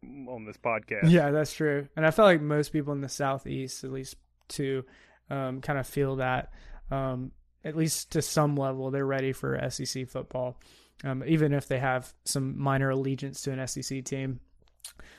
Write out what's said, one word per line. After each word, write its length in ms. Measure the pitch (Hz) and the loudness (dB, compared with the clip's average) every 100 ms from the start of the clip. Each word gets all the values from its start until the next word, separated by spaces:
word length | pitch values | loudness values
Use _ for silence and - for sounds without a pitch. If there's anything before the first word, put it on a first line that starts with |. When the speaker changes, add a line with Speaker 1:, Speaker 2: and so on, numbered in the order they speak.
Speaker 1:
on 420 | 127 139 127 123 107 | -16 -14 -12 -12 -12
this 120 | - | -4
podcast. 520 | 123 110 - 107 160 | 0 0 -2 4 8
Speaker 2:
Yeah, 220 | 170 143 | 8 6
that's 220 | 151 147 | 2 0
true. 340 | - 151 143 139 - | 0 0 0 -4 2
And 100 | 160 | 2
I 60 | |
feel 140 | 156 208 | 8 8
like 160 | 170 | 8
most 300 | 147 147 147 | 4 0 2
people 220 | 156 143 | 0 -2
in 80 | 143 | -4
the 80 | 135 | -4
Southeast, 760 | - 139 135 135 135 131 - | -2 -2 -2 -4 -6 -6 -8
at 80 | 131 | -8
least, 260 | 135 131 - _ _ - | -8 -10 -14 _ _ -14
too, 340 | - 139 135 127 - - _ - | -4 -2 -2 -4 -18 -20 _ -8
um, 320 | 139 131 131 | -4 -4 -4
kind 180 | 143 139 | -4 -4
of 80 | 131 | -2
feel 300 | 143 135 131 | 0 0 0
that, 340 | 127 127 - - - - - | 0 0 -4 -14 -16 -14 -6
um, 420 | 135 135 127 131 - _ _ | -2 -2 -4 -6 -12 _ _
at 140 | 160 156 | -8 0
least 340 | 160 - - | 0 0 -2
to 100 | 160 | -2
some 360 | - 160 147 143 | 2 4 4 4
level, 340 | 135 131 131 | 0 -2 -2
they're 140 | 139 135 | 0 0
ready 260 | 135 135 | 0 0
for 240 | 131 135 135 | -2 -2 -2
S 240 | 131 - | -2 -4
E 60 | 135 | -6
C 180 | 131 | -6
football, 560 | 127 131 - 131 127 - - - _ - 139 | -6 -8 -6 -4 -4 -6 -18 -20 _ -10 -4
um, 180 | 131 135 | -4 2
even 280 | 160 151 | 4 4
if 160 | 143 - | 2 0
they 100 | 131 | -2
have 340 | 135 127 - - - | 0 -2 -4 -12 -4
some 340 | 143 135 139 | -2 -2 -2
minor 300 | 139 135 135 | 0 2 2
allegiance 540 | 135 135 131 139 139 | 2 0 -2 -6 -6
to 80 | 139 | -6
an 60 | 131 | -4
S 180 | 131 139 | -4 -6
E 40 | |
C 200 | - 135 | -6 -6
team. 400 | 131 135 135 131 - - - _ - - - | -4 -4 -4 -6 -10 -20 -20 _ -20 -18 -20